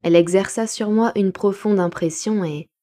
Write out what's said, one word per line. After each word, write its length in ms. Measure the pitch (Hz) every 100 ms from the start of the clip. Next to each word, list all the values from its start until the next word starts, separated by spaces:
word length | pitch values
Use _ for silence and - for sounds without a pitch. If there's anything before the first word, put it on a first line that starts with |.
Elle 120 | 170
exerça 520 | 170 170 185 196 - 220
sur 240 | - 214
moi 200 | 214 226
une 160 | - 190
profonde 480 | - 202 196 214 202
impression 640 | 175 175 165 160 214 214
et 260 | 170 147 160 _